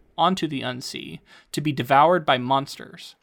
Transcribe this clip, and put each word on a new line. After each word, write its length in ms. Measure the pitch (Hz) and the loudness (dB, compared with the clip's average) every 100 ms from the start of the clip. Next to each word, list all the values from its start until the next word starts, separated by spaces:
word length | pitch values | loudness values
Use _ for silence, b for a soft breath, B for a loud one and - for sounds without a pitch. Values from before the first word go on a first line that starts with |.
| _ - | _ 0
onto 280 | 165 190 156 | 0 2 -4
the 140 | 131 | -6
Unsea 560 | 123 123 - - - 160 _ B B | -6 -8 -10 -12 -12 -16 _ B B
to 80 | - | -6
be 100 | 151 | -4
devoured 540 | 135 127 139 156 180 151 | -2 2 6 6 4 2
by 100 | 131 | 0
monsters. 800 | 123 135 139 - - 165 - - | 2 0 -2 -10 -18 -20 -20 -20